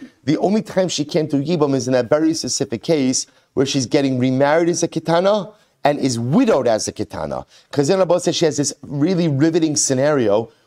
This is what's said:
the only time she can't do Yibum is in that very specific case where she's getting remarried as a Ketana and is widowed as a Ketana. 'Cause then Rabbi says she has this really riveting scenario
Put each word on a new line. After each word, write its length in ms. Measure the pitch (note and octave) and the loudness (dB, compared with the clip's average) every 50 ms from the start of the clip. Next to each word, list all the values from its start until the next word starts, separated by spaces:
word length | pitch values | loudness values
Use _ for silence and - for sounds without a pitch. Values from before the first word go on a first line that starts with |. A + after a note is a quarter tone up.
| - - _ _ - | -20 -20 _ _ -2
the 140 | C3+ D#3 | -2 -2
only 240 | - - F#3 G#3+ A3 | 0 0 0 0 0
time 260 | G#3+ - - F#3 F#3 | -2 -2 -2 -2 -2
she 180 | E3 - - D3 | -2 -2 -4 -4
can't 240 | - - D#3 D#3 D3 | -2 -2 -2 -2 0
do 140 | C#3+ C#3 C#3 | -2 -2 0
Yibum 320 | D3+ C3 C#3 D3 C#3 C3+ | 0 0 0 2 2 0
is 120 | C3 A2+ | 0 0
in 60 | B2+ C3 | 0 0
that 160 | B2 A#2+ G#2+ | 0 2 2
very 240 | D3+ D3+ D#3+ D#3+ D#3+ | 0 2 2 0 0
specific 480 | - - B2 - - C3+ - A#2+ G#2+ | -2 -4 -6 -4 -4 -4 -4 -6 -6
case 460 | - E3 E3 D3 C3 B2+ B2+ - - _ _ _ _ _ - | -2 0 0 2 2 0 0 -2 -4 _ _ _ _ _ -2
where 100 | - C#3 | -2 -2
she's 220 | C#3 - C#3 A#2+ | 0 0 -2 -2
getting 320 | G2+ D3+ C#3+ C3+ C3+ C3 B2 | 0 0 0 2 2 0 0
remarried 500 | B2+ C3 B2+ C3 C#3+ C#3+ D#3 E3+ F3 E3+ | 0 0 2 2 2 2 2 2 2 0
as 140 | E3+ - E3+ | 0 -2 -2
a 40 | |
Ketana 680 | D#3+ - E3 - E3 E3+ F3 F#3 G3 G#3+ G#3 D#3+ B2+ - _ _ _ _ _ - | -4 -4 -4 -2 0 0 2 2 2 0 0 -2 -6 -14 _ _ _ _ _ 0
and 160 | C#3+ D3 B2 | 0 0 2
is 200 | C3+ C3 A#2+ A#2 | 0 -2 -2 -2
widowed 480 | A#2 B2+ D#3 B3 C#4 A3 F3+ C#3 A#2+ | -2 0 2 2 4 4 2 2 2
as 200 | A#2+ A2 G2+ - | 2 0 0 -2
a 40 | G2+ | -4
Ketana. 540 | - - G2+ - - D#2+ D#2+ C#2+ C2 C2 C#2 _ _ - _ - | -6 -6 -8 -8 -6 -8 -6 -6 -6 -8 -10 _ _ -20 _ -6
'Cause 160 | - D3 C#3 | -2 0 2
then 120 | D3+ G3 F#3+ | 2 2 2
Rabbi 180 | F#3 D#3+ F3+ | 2 2 2
says 180 | F3 - F3 D3 | 0 0 -2 0
she 100 | - E3+ | 0 0
has 120 | D3+ B2 | 0 0
this 160 | C#3+ C#3 - - - | -2 -4 -4 -6 -10
really 460 | - G2+ C#3+ C#3 D3 F#3 F#3+ E3 F3 | -12 -8 -4 -2 0 0 0 0 0
riveting 480 | D#3+ C3+ C3 D#3 E3 D#3+ F3 D#3+ D3+ C#3+ | 0 2 2 0 2 2 0 0 0 -2
scenario 760 | - - - C3 B2+ C#3 D3+ D3+ C3+ A2+ G2 G2+ A2+ A#2 - _ _ _ | -2 -2 0 0 0 2 2 2 2 2 2 2 0 0 -4 _ _ _